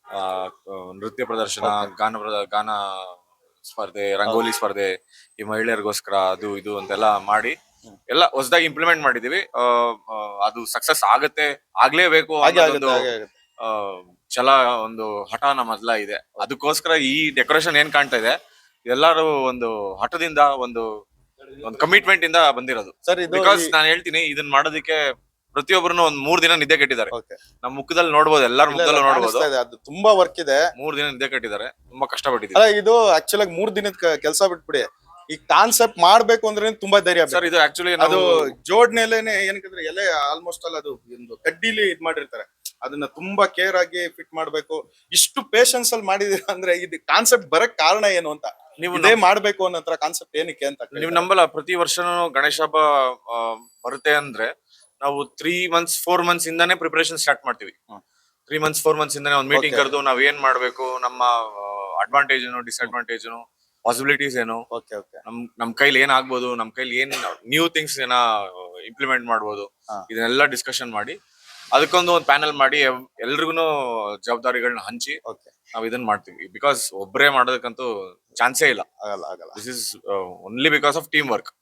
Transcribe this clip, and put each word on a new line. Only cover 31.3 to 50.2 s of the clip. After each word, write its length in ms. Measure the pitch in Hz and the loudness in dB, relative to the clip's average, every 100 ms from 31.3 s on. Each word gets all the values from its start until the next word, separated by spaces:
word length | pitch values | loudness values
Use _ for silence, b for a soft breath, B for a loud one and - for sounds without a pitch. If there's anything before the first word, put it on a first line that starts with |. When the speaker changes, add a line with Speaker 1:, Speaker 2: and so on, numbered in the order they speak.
| 135 117 101 120 | -4 -6 -8 -10
Speaker 1:
ತುಂಬಾ 360 | _ _ 127 135 | _ _ -8 -6
ಕಷ್ಟಪಟ್ಟಿದ್ದೀವಿ. 560 | - 139 120 104 185 | -2 -2 -2 2 6
Speaker 2:
ಅಲ್ಲ, 140 | 220 208 | 6 6
ಇದು 400 | 202 233 214 160 | 4 4 6 2
actually 240 | - 202 | 2 -2
ಆಗಿ 100 | 202 | -2
ಮೂರ್ 260 | 165 220 196 | -2 -2 -2
ದಿನದ 160 | 202 | -6
ಕ-, 260 | - 170 151 | -2 0 0
ಕೆಲ್ಸ 240 | 151 156 | -2 2
ಬಿಟ್ಬಿಡಿ, 360 | 196 170 - 143 107 _ _ - - | 0 0 -4 -4 -4 _ _ -20 -14
ಈ 20 | 156 | -14
ಕಾನ್ಸೆಪ್ಟ್ 600 | - 156 226 226 233 175 | 2 4 6 4 2 4
ಮಾಡ್ಬೇಕು 500 | 170 220 226 233 220 | 6 8 6 2 0
ಅಂದ್ರೆ 240 | 208 214 | -2 -4
ತುಂಬಾ 260 | 214 196 202 | -4 2 4
ಧೈರ್ಯ 220 | 180 170 | 4 2
ಬೇಕು. 100 | 151 | 2
Speaker 1:
ಸರ್, 140 | 175 | 2
ಇದು 120 | 170 165 | 2 4
actually 360 | 147 - 180 | 2 2 -2
Speaker 2:
ಅದು 180 | 170 156 | 2 4
Speaker 1:
ನಾವು 380 | 185 185 165 139 | 4 4 2 0
Speaker 2:
ಜೋಡಣೆಲೇನೆ, 1000 | - - 202 240 233 226 226 220 202 190 | -6 0 4 6 4 0 0 0 -2 -2
ಏನಕ್ಕಂದ್ರೆ 380 | 196 185 180 | -6 -12 -10
ಎಲೆ 500 | 160 180 196 156 143 | -8 -4 -2 0 -2
almost 340 | 160 175 - 170 | -4 -8 -10 -10
all 80 | 160 | -10
ಅದು 180 | 143 | -10
ಒಂದು 420 | 123 117 120 120 113 | -16 _ -20 -20 -8
ಕಡ್ಡಿಲಿ 540 | 160 170 220 214 196 | -6 -4 -4 -2 -2
ಇದ್ 120 | 165 | -2
ಮಾಡಿರ್ತಾರೆ, 600 | 165 156 139 113 - _ - _ | -6 -6 -10 -14 -16 _ -18 _
ಅದನ್ನ 220 | 131 143 | -12 -8
ತುಂಬಾ 420 | 139 - 185 202 190 | -10 -10 -6 0 0
ಕೇರ್ 300 | - 185 180 | 0 0 0
ಆಗಿ 320 | 175 180 170 | -2 -4 -8
ಫಿಟ್ 260 | - 160 | -10 -14
ಮಾಡ್ಬೇಕು. 580 | 160 156 151 147 156 - _ _ | -8 -6 -6 -8 -12 -12 _ _
ಇಷ್ಟು 300 | 175 - - | 0 0 -4
ಪೇಷನ್ಸ್ 500 | 214 220 240 254 233 | 0 4 4 2 -2
ಅಲ್ಲಿ 140 | 233 196 | -2 -2
ಮಾಡಿದೀರ 340 | 196 202 190 - | -2 0 -2 -4
ಅಂದ್ರೆ 280 | 185 185 175 | -4 -2 -2
ಇದು 300 | 180 165 - | -4 -12 0
ಕಾನ್ಸೆಪ್ಟ್ 400 | 170 226 240 165 | 2 4 2 2
ಬರಕ್ 320 | 156 240 - | 0 0 0
ಕಾರಣ 260 | 156 208 | 2 2
ಏನು 260 | 208 180 160 | 2 0 -2
ಅಂತ, 140 | 151 107 - _ - | -8 -10 -14 _ -8
Speaker 1:
ನೀವು 180 | 175 180 | -6 2
Speaker 2:
ಇದೇ 120 | 180 | 4
Speaker 1:
ನಮ್-, 100 | 226 | 6
Speaker 2:
ಮಾಡ್ಬೇಕು 440 | 180 208 202 196 | 6 4 0 -2
ಅನ್ನೋ 160 | 185 170 | -4 -4
ತರ 140 | 165 | -6
ಕಾನ್ಸೆಪ್ಟ್ 420 | 165 156 170 | -4 -4 -6